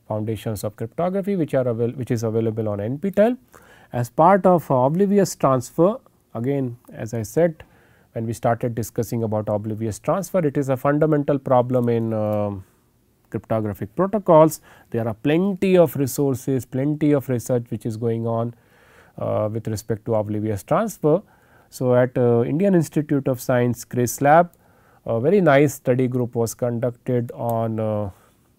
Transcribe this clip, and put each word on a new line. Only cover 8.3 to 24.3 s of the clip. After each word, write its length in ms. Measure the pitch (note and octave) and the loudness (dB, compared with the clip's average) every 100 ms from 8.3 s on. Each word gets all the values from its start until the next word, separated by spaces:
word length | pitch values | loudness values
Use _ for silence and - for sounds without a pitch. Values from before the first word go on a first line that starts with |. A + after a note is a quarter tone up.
started 420 | A2 B2 A#2 B2 A#2 | -2 -2 0 -2 -4
discussing 480 | G#2+ - A2+ A#2+ | -6 -6 -4 -4
about 240 | A2 G#2+ G#2+ | -2 -2 -2
oblivious 500 | G#2 A2 G#2+ A2+ G2+ | -4 -4 -6 -6 -4
transfer, 480 | - F#3 F3 F#3+ D3 | -4 -4 -2 -2 -2
it 100 | C#3+ | -2
is 120 | C3+ | -2
a 80 | B2+ | -2
fundamental 640 | C#3+ D3 D#3 D3 C#3+ C#3+ | 0 2 2 2 0 -2
problem 480 | - B2+ B2 B2+ A#2+ | 2 2 4 0 0
in, 240 | A#2 A2+ | 0 0
um, 520 | A2 G#2+ G#2 G#2 G2 - _ _ _ _ _ _ | -2 -2 -2 -2 -6 -12 _ _ _ _ _ _
cryptographic 640 | A#2 - A2 G#2+ G2 G2 | -12 -4 -4 -2 -6 -8
protocols. 640 | - G3 G#3+ F#3 D#3 D#3+ - - - _ | -4 -2 0 4 6 6 2 -12 -20 _
There 160 | A#2 A2+ | -4 -4
are 80 | |
plenty 640 | G#2 C#3 D#3+ G3+ F#3 F#3+ F3+ | -4 0 0 0 0 2 4
of 160 | E3 | 4
resources, 720 | C#3 C3+ - C#3 B2 - C3 | 0 -4 0 -2 -2 -2 -4
plenty 480 | - C3 C#3+ D3+ D3 | -4 -4 -2 0 0
of 160 | C#3+ B2+ | 0 0
research 380 | A#2+ - B2 A#2 | -4 -2 -4 -4
which 180 | A2+ A#2+ | -8 -8
is 100 | A2 | -4
going 300 | A#2 A2+ A2+ | -4 -2 -2
on, 280 | A2+ A#2 - _ _ _ _ _ - | -4 -4 -8 _ _ _ _ _ -10
uh, 300 | A2+ G#2+ G#2+ | -4 -2 -2
with 160 | A2 A2 | -4 -6
respect 360 | G#2+ - G#2+ - | -8 -6 -6 -2
to 100 | A2 | -2
oblivious 480 | G#2+ G#2+ G#2+ G2+ | -2 -4 -4 -6
transfer. 580 | - F3 A3 - D3+ F3 - _ _ _ _ | -2 -2 -2 -2 0 0 -2 _ _ _ _
So, 260 | - B2+ | -4 2
at, 240 | B2 B2+ C3 | 4 4 2
uh, 240 | A#2+ A#2 | 2 2
Indian 320 | B2+ D3 G3+ | 2 0 2
Institute 540 | F3+ D3 D#3 D3 C#3+ C3+ | 2 2 -2 0 -2 0
of 120 | B2 | -4
Science, 440 | - B2 B2 A#2+ | 0 0 0 -2
Chris 360 | - B2 A#2 - | -6 -2 -2 0
Lab, 300 | C#3+ | 6